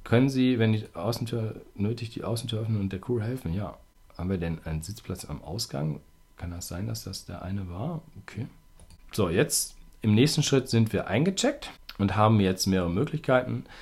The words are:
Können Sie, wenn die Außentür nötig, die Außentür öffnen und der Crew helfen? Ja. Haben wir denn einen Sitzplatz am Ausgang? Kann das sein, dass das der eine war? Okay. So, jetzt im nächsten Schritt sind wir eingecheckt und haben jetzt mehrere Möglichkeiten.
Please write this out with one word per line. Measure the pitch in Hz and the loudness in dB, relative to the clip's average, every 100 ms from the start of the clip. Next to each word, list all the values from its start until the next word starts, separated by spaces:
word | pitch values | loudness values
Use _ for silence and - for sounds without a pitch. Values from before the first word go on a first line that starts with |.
Können | - 117 135 | 2 4 4
Sie, | 131 127 123 | 4 4 4
wenn | 110 | 4
die | 107 - | 2 -2
Außentür | 82 104 117 117 120 110 - - - | -6 -4 -2 -4 -4 -4 -8 -14 -4
nötig, | 101 117 113 | -2 -2 -6
die | - | -8
Außentür | 92 113 117 110 | -4 -4 -4 -4
öffnen | 110 107 | -2 0
und | 98 | -2
der | 95 | -4
Crew | - 120 | -2 -2
helfen? | 107 131 82 | -2 -4 -4
Ja. | 92 90 - - _ - - | -4 -6 -10 -20 _ -20 -8
Haben | 90 | -2
wir | 95 | -2
denn | 82 80 80 | -2 -4 -4
einen | 78 | -6
Sitzplatz | 78 104 - 92 - | -6 -12 -10 -10 -8
am | - | -10
Ausgang? | - 113 - - 78 73 - _ _ - | -8 -8 -6 -4 -4 -4 -12 _ _ -12
Kann | 87 | -10
das | 87 - | -10 -8
sein, | 87 110 | -6 -6
dass | 113 | -6
das | - 95 - | -8 -12 -12
der | 92 | -12
eine | 90 98 92 | -6 -6 -6
war? | 87 143 160 - - | -6 -6 -6 -10 -20
Okay. | - 107 - - - - - - - | -14 -10 -10 -12 -20 -20 -20 -20 -10
So, | - 90 | -2 2
jetzt | 90 156 - - - - - | 2 2 0 -4 -10 -20 -4
im | 110 | 4
nächsten | 107 151 156 | 6 6 4
Schritt | - 135 - | 4 2 4
sind | 117 110 | 2 4
wir | 95 - | 2 0
eingecheckt | 104 180 190 262 285 - - - - | 2 2 2 0 -2 -10 -16 -14 0
und | - 98 | 0 4
haben | 107 110 | 6 6
jetzt | 95 92 95 | 4 2 2
mehrere | 92 87 | 2 2
Möglichkeiten. | 87 - 151 - 127 120 120 - - | 0 -2 -2 2 2 2 -6 -8 -18